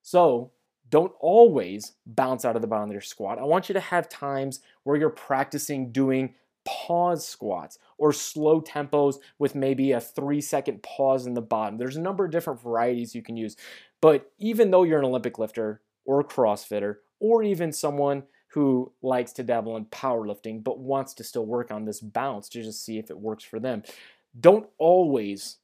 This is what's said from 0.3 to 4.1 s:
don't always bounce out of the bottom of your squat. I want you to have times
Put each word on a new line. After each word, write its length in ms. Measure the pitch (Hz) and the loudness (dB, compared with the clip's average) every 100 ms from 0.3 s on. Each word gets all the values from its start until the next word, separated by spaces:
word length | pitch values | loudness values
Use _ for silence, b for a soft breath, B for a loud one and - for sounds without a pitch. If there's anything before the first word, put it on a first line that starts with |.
| 120 127 _ _ _ 120 | 4 -4 _ _ _ _
don't 240 | 147 185 - | 2 2 -2
always 720 | 151 208 233 143 90 101 - _ - | 4 10 10 8 -2 -8 -12 _ -6
bounce 380 | 110 131 127 | -2 0 0
out 120 | 127 113 | 0 -2
of 60 | |
the 60 | 110 | -2
bottom 220 | 107 104 | -2 -4
of 40 | |
your 80 | 101 | -10
squat. 360 | - - 101 117 | -12 -8 -6 -4
I 60 | |
want 260 | 139 175 185 | 2 2 2
you 40 | |
to 60 | 190 | -4
have 300 | - 175 | 0 -2
times 520 | 170 | -2